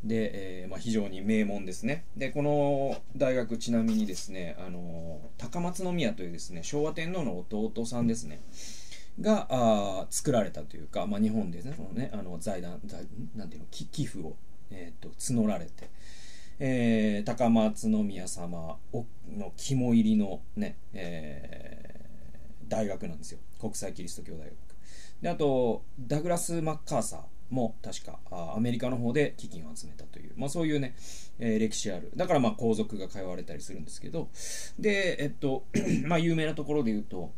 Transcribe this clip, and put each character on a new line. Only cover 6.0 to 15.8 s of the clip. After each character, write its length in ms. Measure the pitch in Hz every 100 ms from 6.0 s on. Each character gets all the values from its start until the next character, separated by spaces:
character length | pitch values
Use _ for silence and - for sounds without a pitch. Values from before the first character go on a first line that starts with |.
| 127
と 100 | 104
い 60 | 90
う 20 |
で 80 | 85
す 100 | -
ね、 100 | 85
昭 200 | 82 143
和 80 | 151
天 220 | 156 165
皇 100 | 185
の 220 | 139 90 90
弟 360 | 107 110 110 117
さ 160 | 120
ん 60 | 117
で 80 | 113
す 100 | -
ね、 160 | 76 - - - - - - - -
が、 260 | 208 214 -
あ 60 | 131 117 107 101 95
ー、 40 | -
作 240 | - -
ら 100 | 123
れ 80 | 98
た 120 | 82
と 120 | 76 85
い 60 |
う 60 | 76
か、 200 | 101 92
ま 100 | 104
あ、 40 |
日 80 | 107
本 220 | 110 92
で 100 | 85
ね、 120 | 110 151
そ 80 |
の 60 | 92
ね、 220 | 92 127
あ 40 | 107
の、 200 | 92 87
財 220 | 110 92
団、 200 | 87 90 -
財-、 180 | -
ん？ 40 | 92 101 - 110
な 80 | 92
ん 40 |
て 60 | 78
い 40 |
う 20 |
の、 60 | 78
き-、 140 | - -
寄 180 | - 131
付 140 | -
を、 160 | 78 73 - - -
え 200 | 98 87
ー 20 |
っ 20 | -
と、 160 | 80 -
募 300 | - 123 107
ら 100 | 92
れ 80 | 82
て、 220 | -